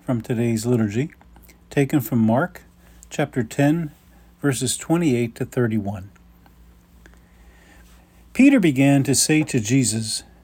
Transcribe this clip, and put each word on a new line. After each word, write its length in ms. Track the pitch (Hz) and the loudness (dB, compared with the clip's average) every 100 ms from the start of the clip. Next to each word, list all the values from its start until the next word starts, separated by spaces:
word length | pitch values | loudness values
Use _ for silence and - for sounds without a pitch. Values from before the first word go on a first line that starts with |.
| - | -6
from 160 | 120 | -6
today's 420 | - 117 120 113 | -4 -2 -2 -2
liturgy, 460 | 117 123 107 107 156 - - - - - - | 0 0 0 -2 -6 -8 -20 -20 -20 -20 -6
taken 320 | - 135 151 | -2 0 0
from 200 | 120 120 | 0 0
Mark 420 | 110 120 175 - - _ - - - | 2 2 -2 -8 -20 _ -20 -20 -14
chapter 320 | - 143 135 | -6 -6 -4
ten, 480 | 110 - 143 165 151 - _ - - - | -6 0 0 0 -4 -10 _ -20 -20 -4
verses 380 | 143 123 127 - | -2 -2 -4 -6
twenty-eight 560 | - 165 165 120 117 | -2 0 2 0 -2
to 100 | - | -6
thirty-one. 680 | 127 131 120 110 98 101 98 - - _ _ _ - _ _ _ - - _ _ - - _ - - - _ _ - | -6 -2 -2 -2 -4 -10 -14 -20 -20 _ _ _ -20 _ _ _ -20 -20 _ _ -20 -20 _ -20 -20 -20 _ _ -8
Peter 260 | - 277 269 | 4 6 6
began 440 | 175 131 139 139 | 4 4 4 4
to 120 | 135 | 2
say 280 | 123 - 156 | 0 2 0
to 180 | 151 123 | 0 -2
Jesus, 600 | 104 135 113 110 110 - - - | 0 0 0 -2 -6 -10 -12 -20